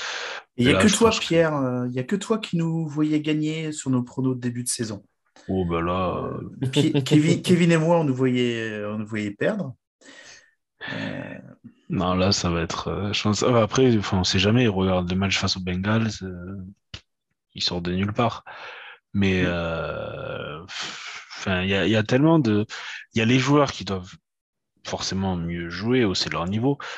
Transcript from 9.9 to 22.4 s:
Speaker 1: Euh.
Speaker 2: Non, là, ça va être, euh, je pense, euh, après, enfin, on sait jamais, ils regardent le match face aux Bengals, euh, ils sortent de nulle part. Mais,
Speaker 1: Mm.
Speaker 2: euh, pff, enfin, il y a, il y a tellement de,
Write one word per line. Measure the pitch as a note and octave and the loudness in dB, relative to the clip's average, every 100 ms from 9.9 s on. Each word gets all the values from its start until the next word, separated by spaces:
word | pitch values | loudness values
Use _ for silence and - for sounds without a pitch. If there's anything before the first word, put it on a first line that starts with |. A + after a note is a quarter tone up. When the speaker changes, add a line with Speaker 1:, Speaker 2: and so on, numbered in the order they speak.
| _ - - - - _ _ _ _ - | _ -20 -20 -20 -20 _ _ _ _ -10
Speaker 1:
Euh. | A1+ G#1+ G1+ - - - G1+ - - - | -8 -8 -8 -10 -14 -18 -20 -20 -20 -6
Speaker 2:
Non, | D3 F2+ | -2 2
là, | F#2 F#2+ | 4 4
ça | G2+ F2+ | 4 2
va | E2+ | 0
être, | E2 - - | -2 -4 -6
euh, | E2 G2+ | -4 -2
je | G2 | 0
pense, | G#2+ G2+ | 0 2
euh, | - A#2+ | 4 4
après, | G#2+ - C3 A2+ | 4 4 4 4
enfin, | G2 F#2+ | 2 0
on | |
sait | F2+ F#2+ | 2 2
jamais, | G2 A#2 | 4 4
ils | A#2+ | 4
regardent | F#2+ F#2+ F2+ F2+ | 2 2 2 0
le | F#2 | 0
match | G2 F#2 | 0 0
face | G2 F#2+ | -2 -4
aux | |
Bengals, | F2+ F2+ G2+ A2 A2 G#2 | -4 -4 0 0 0 -4
euh, | F#2 F2+ F2 G2 F#2+ - _ - - _ _ _ _ | -8 -10 -10 -12 -14 -18 _ -20 -20 _ _ _ _
ils | - | -8
sortent | - F2 | -4 -4
de | F2 | -2
nulle | F2+ G2+ | -2 -2
part. | G#2+ A#2 - - - - - - - _ | 0 0 -2 -10 -16 -16 -16 -18 -20 _
Mais, | G2+ G2 F#2 | 0 2 2
Speaker 1:
Mm. | F2+ | 2
Speaker 2:
euh, | F2 E2+ E2 D#2 - - - - - - D3+ E3+ | 0 -2 -4 -6 -6 -8 -10 -10 -8 -8 -10 -12
pff, | - - - - - - - | -12 -12 -12 -14 -16 -16 -10
enfin, | - F#2 | -2 0
il | F#2 | 0
y | |
a, | G2 F2+ | 0 2
il | |
y | A2 | 2
a | |
tellement | G#2 C3 D#3 | 2 4 6
de, | E3 | 6